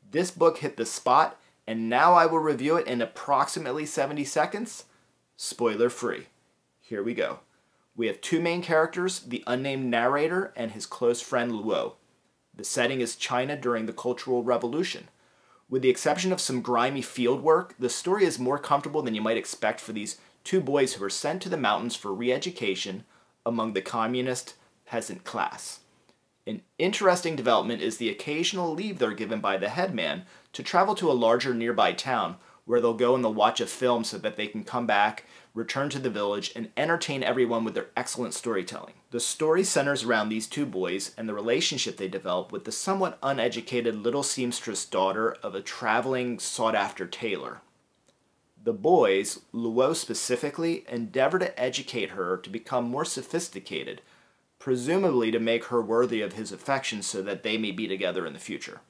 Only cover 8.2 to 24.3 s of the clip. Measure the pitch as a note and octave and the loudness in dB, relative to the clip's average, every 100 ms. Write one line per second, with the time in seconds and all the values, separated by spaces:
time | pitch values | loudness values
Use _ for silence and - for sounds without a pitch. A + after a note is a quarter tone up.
8.2 | - E3 E3+ F3 E3+ D#3+ D#3+ F3+ F3+ F#3 | -2 0 0 -2 2 2 4 0 -4 -4
9.2 | - B2 - B2 C3+ C3+ B2+ A#2+ A#2+ C#3+ | -6 -8 -2 -2 -2 -2 0 0 2 2
10.2 | D#3 F3+ F#3+ - A#2 G#2+ - - A#2+ A#2+ | 2 0 -4 -6 -8 -8 -12 -2 0 0
11.2 | - C3 A#2+ A2 G#2+ F2 A1 - _ _ | -2 -2 -2 -2 -2 -2 -2 -8 _ _
12.2 | _ _ _ - C3 - A#2+ C3+ A#2 - | _ _ _ -12 -6 0 0 0 -2 -4
13.2 | - B2 C3 D3 B2+ A#2 A2 A2+ - B2 | -2 0 0 -2 -2 0 -2 -4 -4 -4
14.2 | - B2 A#2 A#2+ A#2+ D3 F3+ - - _ | 0 0 2 2 2 -2 -2 -4 -12 _
15.2 | _ _ _ _ _ C3 B2+ B2 D3+ D3+ | _ _ _ _ _ 2 4 4 2 2
16.2 | F#3 F3+ - B2+ A#2+ A#2+ B2+ C#3 A#2+ - | 2 0 0 -2 0 2 2 0 -6 0
17.2 | A#2+ C3 C#3+ D#3+ F#3 - B2 - - G3 | 2 4 6 4 4 -4 -4 -2 0 4
18.2 | F#3 - B2+ C#3 - C#3+ D3 D3+ B2+ G#2+ | 4 2 0 0 2 2 2 -2 0 0
19.2 | G#2+ A#2 - - G#2+ G#2+ - A2 G2+ - | 0 0 -2 -2 -2 -2 -8 -8 -8 -12
20.2 | - _ - F#3 C#3+ C#3+ C3 - G2 - | -16 _ -2 0 2 2 2 0 -4 -2
21.2 | D3 F3+ F#3+ E3+ A2+ G2+ A#2+ A2+ G#2 G2 | -4 -4 -4 0 2 0 -2 -6 -6 -2
22.2 | A#2+ B2+ F#3 F3 G#2+ F#2+ G2 F#2+ - _ | 0 0 -2 -4 -4 -2 -4 -10 -14 _
23.2 | _ _ - A#2 A2 G#2+ - A#2 A2+ B2+ | _ _ -4 -2 0 -2 -2 -2 0 0
24.2 | B2+ | -2